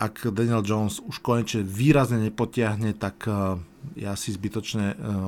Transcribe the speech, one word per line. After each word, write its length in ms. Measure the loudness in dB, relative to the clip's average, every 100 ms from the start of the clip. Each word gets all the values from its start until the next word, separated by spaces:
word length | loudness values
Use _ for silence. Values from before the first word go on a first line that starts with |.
ak 320 | -4 -2 -2
Daniel 320 | 0 2 2 2
Jones 320 | 2 0 -2
už 240 | -10 -4
konečne 400 | 0 2 2 0
výrazne 560 | -2 2 6 6 6 2
nepotiahne, 800 | 0 0 -2 2 0 2 -2 -2
tak, 320 | -4 -4 -2
eh, 320 | 0 0 -2 -8 -14 -14
je 160 | -10 -8
asi 240 | -6 -6
zbytočné, 520 | -4 -4 -4 -4 -2 -2
eh, 60 | -2 -2 -2